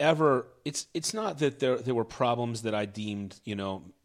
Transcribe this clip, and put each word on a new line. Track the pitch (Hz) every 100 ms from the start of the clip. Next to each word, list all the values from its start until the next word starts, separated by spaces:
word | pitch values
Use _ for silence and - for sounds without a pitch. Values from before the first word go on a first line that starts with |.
ever, | 147 160 156 131 - -
it's, | - 147 -
it's | 170 160
not | 220 214 151
that | 147 123
there, | 131 127
there | 113
were | 120
problems | 113 - 127 120 120 113
that | 110
I | 107 104
deemed, | 101 107 101 101 -
you | -
know, | 101 98 95 90 -